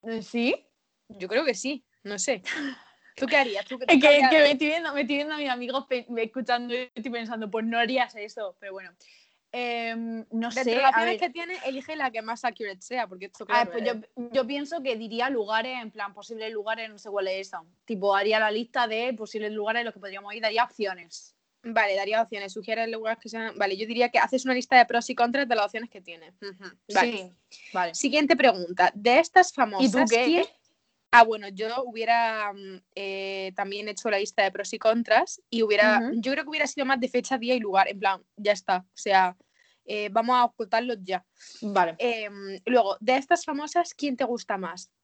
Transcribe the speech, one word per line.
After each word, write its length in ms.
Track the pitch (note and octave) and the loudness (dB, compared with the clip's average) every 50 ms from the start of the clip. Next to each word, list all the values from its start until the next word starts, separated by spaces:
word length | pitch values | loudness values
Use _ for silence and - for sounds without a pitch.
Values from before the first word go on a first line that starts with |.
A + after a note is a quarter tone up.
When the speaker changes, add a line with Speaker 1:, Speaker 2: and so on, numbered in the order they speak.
| _ | _
Speaker 1:
Eh, 180 | A3+ A3+ A3 | -8 -8 -8
¿sí? 340 | - - - A#3+ A#3 B3+ F4 - _ _ _ _ _ _ _ _ _ _ | -8 -6 -4 -2 0 0 -2 -2 _ _ _ _ _ _ _ _ _ _
Speaker 2:
Yo 180 | - G3+ F3+ F#3 | -14 -12 -10 -2
creo 160 | G#3 B3 D#4+ | -2 0 0
que 80 | D4 A#3 | 0 -2
sí, 280 | F#3 - C4 D4 B3 _ _ _ _ _ | -4 -4 -6 -8 -8 _ _ _ _ _
no 140 | G3+ G3+ G3+ | -10 -6 -6
sé. 220 | - - B3+ G3 F#3 - - E4 D4 C#4 C4 - - _ _ _ _ _ _ | -2 -2 -2 -4 -4 -8 -8 -6 -6 -8 -10 -12 -18 _ _ _ _ _ _
¿Tú 100 | - C#4 C4 | -8 -4 2
qué 100 | D#4 C#4+ | 2 2
harías? 280 | C4+ A#3+ G3+ G3 G#3+ | 2 2 -2 -6 -6
¿Tú, 120 | - C4 B3 | -8 -8 -8
tú 80 | C4 - | 4 6
Speaker 1:
Es 80 | E4+ | 6
que, 40 | C4+ | 8
Speaker 2:
qué 80 | C4 D4 | 10 8
harías? 220 | D4 D4 C4+ C4 | 8 10 8 8
Speaker 1:
que 60 | A3+ D#4 | 8 8
me 120 | D4 C#4+ | 8 6
estoy 160 | D4 C4+ D#4 D4+ | 6 4 0 0
viendo, 260 | D#4 E4+ E4+ D#4 C#4 | 0 -2 -2 -4 -2
me 80 | C#4+ | -2
estoy 140 | C#4+ A3+ C#4+ C#4 | -2 0 0 -2
viendo 160 | D4 D4+ D#4 | -2 -2 -4
a 40 | D4+ | -4
mis 120 | D4 C4+ | -4 -4
amigos 360 | B3+ B3 B3 A#3+ C4 C4+ - _ | -4 -4 -6 -6 -6 -6 -4 _
pe-, 200 | C4 B3 A#3 - A#3+ A3+ | -6 -6 -4 -6 -4 -4
escuchando 560 | A3+ A3 _ C4 A#3+ A3 B3 A#3+ A#3+ B3 A#3+ | -4 -4 _ -8 -2 -2 -2 -2 -2 -4 -6
y 160 | B3 B3+ B3 _ | -6 -6 -8 _
estoy 160 | A#3+ A3 C4 | -12 -10 -8
pensando, 380 | A#3 A#3 A#3 A3 A#3+ A3 A3 G#3 | -8 -8 -8 -8 -8 -8 -8 -6
"Pues 140 | G3+ A3 A3 | -6 -4 -4
no 120 | A3+ A#3 A#3 | -2 0 0
harías 380 | A#3+ A#3 C4 C4 B3 A#3 - | 0 0 0 0 -2 -2 -4
eso", 400 | A3 G#3 G#3+ - - G#3+ F#3+ F3 _ | -14 -14 -14 -10 -10 -10 -10 -10 _
pero 140 | - G3+ F#3+ | -16 -14 -14
bueno. 180 | F#3+ F#3 F3+ F3 _ _ - - _ _ _ _ _ _ _ - | -14 -16 -18 _ _ _ -20 -20 _ _ _ _ _ _ _ -8
Em, 720 | B3 B3 A#3+ A#3 A#3 A#3 A3+ A3+ A3+ A3+ A3+ A3+ A3+ A3 _ | -6 -4 -4 -4 -4 -4 -6 -6 -6 -6 -6 -8 -8 -10 _
no 180 | - A3+ A3+ A#3+ | -4 -4 -4 -2
Speaker 2:
De 120 | A3+ B3 | -2 -2
Speaker 1:
sé, 0 | |
Speaker 2:
entre 160 | C4 B3 A3+ B3 | 0 0 2 4
las 40 | C4+ | 4
Speaker 1:
a 40 | C4+ | 6
Speaker 2:
opciones 200 | B3+ A3+ A3+ A#3 | 6 6 2 2
Speaker 1:
ver. 80 | - - | 0 0
Speaker 2:
que 100 | F4+ F4 | -2 -4
tienes, 300 | - E4+ E4+ E4+ F#4 F4+ - | -4 -8 -10 -8 -8 -8 -6
elige 320 | C4 C4 C4+ C4 - D#4 D#4 | -6 -6 -8 -8 -10 -6 -4
la 120 | C#4 C4 | -4 -4
que 120 | A3 A3+ | -4 -4
más 240 | A3 A3 A#3 A#3 - | -6 -6 -8 -4 -4
accurate 360 | B3 A3+ - A3+ G3+ F#3+ F#3 | -6 -6 -4 -10 -10 -10 -12
sea, 240 | - - A#3+ B3+ A#3 F#3+ | -14 -8 -6 -6 -6 -6
porque 180 | F#3 F3+ F#3+ | -8 -14 -16
esto 180 | F#3+ _ - A3 - | -16 _ -16 -8 0
Speaker 1:
A 160 | A#3+ A#3+ A#3+ | 0 0 0
ver, 40 | F#3 | 0
Speaker 2:
claro, 20 | |
Speaker 1:
pues 120 | - A#3+ A3 | -4 -4 -4
Speaker 2:
eh. 240 | A#3 A#3+ A3 G#3+ - _ | -4 -4 -4 -10 -16 _
Speaker 1:
yo, 140 | - A#3+ A#3+ | -14 -14 -4
yo 160 | A#3 C4+ B3+ A3+ | -2 -2 -2 -2
pienso 340 | C#4+ C#4+ D4 C#4+ E4 E4+ | -4 -8 -6 -6 -8 -6
que 140 | C4 C4+ A#3+ | -4 -4 -6
diría 340 | A3 A3+ A3 A3 A#3 A#3+ C4 | -6 -6 -8 -4 -4 -2 -2
lugares, 480 | C#4 A#3+ G#3 G3+ A3 A3 A3+ B3+ B3+ B3+ | -2 -4 -4 -2 -2 -2 -2 -4 -8 -10
en 100 | A#3 A3 | -12 -14
plan, 220 | _ G#3+ G#3 G3+ G3 | _ -10 -10 -10 -10
posibles 400 | G#3 G3+ - A#3 A3 A3 A3 A3+ | -16 -16 -16 -12 -10 -10 -8 -8
lugares, 360 | G#3+ G3+ G#3+ A3 A3 A3+ A3 | -8 -6 -6 -6 -6 -8 -14
no 80 | G#3+ G3+ | -14 -18
sé 120 | - A3 | -14 -6
cuál 180 | G3 G3+ G3 F#3+ | -4 -4 -4 -4
es 200 | F#3+ F#3+ G3 F#3+ | -4 -6 -8 -10
esa. 120 | - F3 D#3+ _ _ _ _ | -14 -16 -16 _ _ _ _
Tipo, 320 | _ A#3 F#3+ F#3+ G3+ G3 | _ -8 -2 0 2 2
haría 240 | G3 G3+ G#3 G#3+ A3 | 2 2 2 2 2
la 100 | A3 G#3+ | 2 0
lista 380 | G#3+ A3 A#3+ A#3 - C4 A#3+ A3+ | 0 -2 -6 -4 -2 -2 -2 0
de 260 | A3 A3 A#3 B3+ B3+ | 0 -4 -4 -4 -4
posibles 380 | A3 A3 G#3+ - A3 G#3+ G#3+ | -6 -10 -10 -8 -6 -6 -6
lugares 300 | G#3+ G#3+ G#3 G#3+ A3 A#3 | -6 -4 -4 -2 -2 -2
en 40 | A#3 A3+ | -4 -6
los 60 | G#3+ | -8
que 60 | G3+ | -12
podríamos 340 | F#3 G3 F#3+ G3 G3+ G3+ G#3 | -16 -14 -14 -14 -12 -12 -12
ir, 80 | A3+ | -4
daría 220 | A3 A3 G#3+ A3 B3 | -4 -2 2 2 0
opciones. 720 | B3 _ - G#3+ G3 F#3 F3+ E3+ _ - - - - _ _ _ _ _ _ _ | 0 _ -4 -4 -4 -4 -8 -14 _ -20 -20 -20 -20 _ _ _ _ _ _ _
Speaker 2:
Vale, 320 | A#3 A3+ A3+ G#3+ G#3 F#3+ | -2 2 2 2 2 2
daría 260 | G3 G3 G3 G#3+ A3 | 0 -2 0 0 0
opciones, 320 | A3+ A3+ A3+ G3+ G3 G3 F#3+ | 0 -2 -4 -10 -10 -10 -12
sugiere 340 | A3 F#3+ A3 A3 A3 A3+ A3+ | -12 -6 -6 -4 -4 -2 -4
lugares 320 | A3+ A3 A3 A3 G3+ _ | -4 -6 -4 -6 -6 _
que 60 | _ A3 | _ -12
sean. 260 | G#3+ A3+ A3 G#3 - - | -10 -10 -10 -10 -4 -2
Vale, 180 | G#3 G3 G3 | -2 -2 0
yo 100 | F#3+ A3 | -4 -4
diría 220 | A3 A#3 A#3 A#3+ A#3+ | -6 0 2 0 2
que 100 | - B3 | 4 2
haces 260 | - - - B3+ - | 0 2 0 -2 0
una 80 | C4 B3+ | 0 -2
lista 240 | B3+ A#3+ _ C#4 B3 | -2 0 _ 6 6
de 80 | A#3 | 6
pros 240 | - - A#3 A#3 - | 6 4 -4 -2 -2
y 60 | B3+ | 0
contras 320 | - A#3+ A#3+ A#3+ C#4 C#4+ A#3 | 0 0 0 2 -2 -2 0
de 60 | A#3+ | 0
las 100 | A3 G3+ | 0 0
opciones 240 | G#3 - A3 A#3 A#3 | -2 -4 -8 -10 -10
que 100 | _ G#3 | _ -20
tienes. 340 | F#3 F3+ E3+ E3 D#3+ D#3 _ _ | -20 -20 -20 -20 -20 -20 _ _
Ujú. 300 | G#3 G3+ F#3+ F3+ G3 F3+ - _ _ - G#3 | -16 -16 -14 _ -18 -20 -20 _ _ -2 2
Vale. 160 | G3 F#3 A#3+ | 2 2 2
Speaker 1:
Sí, 220 | A3+ G3+ F#3 F3+ F3+ _ _ _ - - - - - | 0 -6 -10 -12 _ _ _ _ -20 -20 -20 -8 -4
vale. 200 | F#3 F3+ E3+ E3 | -2 -2 -2 -4
Speaker 2:
Siguiente 440 | - - C#4 A#3+ D4+ D4+ C4+ E4+ B3+ | -2 -2 2 2 2 4 4 4 6
pregunta. 540 | D4+ B3 A3+ F#3+ F3+ E3+ F3+ - F3+ F3 - | 6 4 4 4 -2 -8 0 2 2 2 2
De 240 | G#3 G3+ A#3 B3 D4 | 2 2 4 6 6
estas 320 | E4 - _ F#4 F4+ - - | 4 6 _ 6 6 6 4
famosas, 320 | - B3+ G#3+ G3+ - C4 | -2 -2 -2 2 2 2
Speaker 1:
¿Y 60 | A#3 | 2
tú 140 | F#3+ B3+ C4 A3 | 4 4 2 4
qué? 140 | A3+ A#3 B3+ | 4 2 4
Speaker 2:
¿quién 220 | C4 E4 F4 - - _ _ _ _ _ _ _ _ _ _ _ _ - | 4 2 2 0 -2 _ _ _ _ _ _ _ _ _ _ _ _ 8
ah, 100 | A#3+ A#3 | 8 8
bueno, 260 | A3 A3 G#3+ G#3 G3+ | 8 6 -6 -6 -12
yo 340 | G3 F#3+ A3 A3 A#3 B3 C4+ | -8 -6 -6 -4 -4 -4 -6
hubiera, 720 | B3 A3 A3+ A3+ A3 A#3 A#3 A#3 A3+ A3 A3 G#3+ G#3 G3+ | -6 -6 -6 0 2 2 2 2 0 0 -2 -4 -6 -8
mm, 280 | G3 G3 F#3+ F#3+ F#3 _ _ _ | -10 -14 -16 -16 -16 _ _ _
eh, 560 | F#3+ G3 G3 G3 G3 G3 G3 G3 F#3+ F#3+ F#3+ F#3 | -10 -8 -6 -6 -6 -6 -6 -6 -6 -8 -8 -6
también 340 | G3 G3+ G3 G3 G3+ G#3 G#3+ | -6 -6 -6 -6 -8 -8 -8
hecho 200 | G#3 - - A#3 | -10 -6 -4 -2
la 80 | G#3 G3 | 0 0
lista 260 | G3 G3 - - G3+ | -2 -2 0 0 0
de 80 | F#3+ | 0
pros 200 | F#3+ - G3+ - - | 0 -4 -8 -8 -8
y 60 | G#3+ | 0
contras 600 | - A3 A3+ A#3 A#3 - G#3+ A#3+ E4+ - - - _ _ | 2 2 2 2 2 4 4 4 4 2 -6 -18 _ _
y 120 | - A3+ | 0 0
hubiera, 380 | A3 G#3 G#3 G3 G#3 G#3+ G#3+ G#3 A3+ B3 | 2 4 6 6 6 6 6 4 2 0
Speaker 1:
Ujú. 120 | C#4+ A#3 | -2 -2
Speaker 2:
yo 100 | G#3 B3+ | -2 -2
creo 120 | C4+ C#4 D4 | -2 -2 -4
que 40 | C#4 | -4
hubiera 160 | D4+ D#4 D4 - | -2 -2 -2 -2
sido 180 | - D4 C#4 | -2 -4 0
más 160 | B3 C4+ B3+ | 0 0 0
de 80 | A#3 B3+ | 0 0
fecha, 280 | - B3 B3 - C4+ B3+ | 0 -2 0 0 -4 -4
día 160 | A3+ A#3+ B3+ | 0 0 0
y 60 | B3 | 0
lugar, 300 | A3+ G#3 F#3+ F#3+ F#3+ - | 0 2 2 2 2 2
en 100 | G3+ G3 | 0 -2
plan, 240 | F#3+ G3 F#3+ F#3 _ _ _ - | 0 -2 -2 -2 _ _ _ -4
ya 160 | G#3 G#3 G3+ | 0 0 0
está, 320 | F#3+ _ - F#3+ F3+ F#3 _ | 0 _ 0 0 0 -2 _
o 100 | _ - | _ -8
sea, 380 | - G#3+ G3 F#3+ F#3+ F3+ F#3 _ _ _ _ _ _ _ _ _ _ | -2 4 6 6 6 4 0 _ _ _ _ _ _ _ _ _ _
eh, 240 | - G#3+ G#3 G#3 G#3 | -8 -6 -6 -6 0
vamos 280 | G3 A3+ A3+ A#3 B3+ B3 | 0 0 2 4 4 4
a 80 | A#3+ | 4
ocultarlos 520 | A#3+ _ _ A#3 F#3+ - A3+ A#3+ B3+ A#3+ G#3 | 2 _ _ -6 -2 -2 -2 0 -2 -6 -8
ya. 240 | F#3+ F#3 F#3+ F3+ _ _ _ _ - - - - | -6 -6 -6 -6 _ _ _ _ -20 -20 -18 -10
Speaker 1:
Vale. 340 | - G#3+ G3+ G3 F3+ E3+ D#3+ - | -8 -2 2 2 2 2 0 -2
Speaker 2:
Em, 640 | A3+ A#3+ A#3 A3+ G#3+ G#3 G3+ G3+ G3 G3 G3 F#3+ _ | -2 -2 -2 -2 -6 -10 -12 -12 -12 -12 -12 -8 _
luego, 300 | - B3+ A#3+ G3+ G3 G3 - | 2 4 4 4 4 0 -2
de 160 | G#3+ G#3+ B3+ C4+ | 0 2 2 2
estas 260 | C4+ _ F4 E4 - | 2 _ 0 0 0
famosas, 500 | - D4 C#4+ D4+ D4+ - F4 E4+ E4+ - | -4 -6 -4 -6 -2 0 0 0 0 -4
¿quién 220 | - C#4+ D4 C4 | -6 -4 -4 -2
te 80 | A#3 C#4 | -2 -2
gusta 340 | A3+ A#3+ A#3 - - A3 F#3+ | -4 -4 -6 -6 -6 -6 -6
más? 320 | F#3 E3 F3 F#3 - _ _ _ | -6 -8 -10 -12 -16 _ _ _